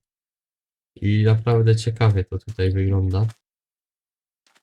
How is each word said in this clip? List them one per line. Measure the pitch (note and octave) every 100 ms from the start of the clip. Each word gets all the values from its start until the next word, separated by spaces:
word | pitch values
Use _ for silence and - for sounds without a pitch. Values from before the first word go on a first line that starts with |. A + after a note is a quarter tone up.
| _ _ _ _ _ _ _ _ _ -
I | G2+ G#2+
naprawdę | G#2+ A2 A2+ A#2 A2+ A2
ciekawie | - A2 A2+ G2
to | F2+ F#2+
tutaj | - G#2+ F#2
wygląda. | F#2+ G2 G2 F#2+ F#2 A2 - _ _ _ _ _ _ _ _ _ _ _ _